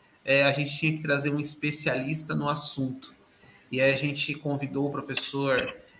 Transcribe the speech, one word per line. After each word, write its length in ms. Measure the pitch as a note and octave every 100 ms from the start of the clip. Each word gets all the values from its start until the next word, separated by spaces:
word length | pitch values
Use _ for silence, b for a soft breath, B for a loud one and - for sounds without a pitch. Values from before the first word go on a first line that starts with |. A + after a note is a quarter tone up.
| B B
é, 200 | - C#3
a 80 | C#3
gente 260 | C#3 C#3 -
tinha 160 | D#3+
que 80 | D#3
trazer 300 | D#3 C#3+ C#3+
um 80 | D3
especialista 960 | C#3+ - D3+ D3 C#3+ C3 C3+ D#3 - D3+
no 120 | C#3+
assunto. 680 | D#3 - - C3 - - - b b b b -
E 100 | B2+
aí 100 | C3+
a 60 | C3+
gente 380 | D3 C#3+ - C#3+
convidou 520 | D3 C#3 C#3 C#3 C#3+
o 40 |
professor, 640 | C3+ C3+ B2+ - C#3 C3+ B2+ B2 - B